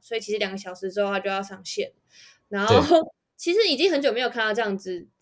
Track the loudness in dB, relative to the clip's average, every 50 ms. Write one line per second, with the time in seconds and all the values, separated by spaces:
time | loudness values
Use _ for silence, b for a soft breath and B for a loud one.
0 | _ -8 -8 -8 -6 -4 -4 -4 -4 -4 -6 -8 -12 -12 -12 -10 -10 -6 -2 -2
1 | -2 0 -2 -2 -2 -4 -4 -4 -6 -8 -12 -14 -12 -10 -8 -8 -8 -8 -10 _
2 | _ b b b b b b b b -8 -4 0 4 6 6 6 6 6 6 4
3 | 4 2 -8 _ _ _ _ -8 -2 0 2 2 2 2 2 2 2 2 2 2
4 | 0 0 0 0 -2 -2 -2 -2 -2 -2 0 -2 -2 -2 -4 -6 -6 -8 -10 -10
5 | -12 -16 _ _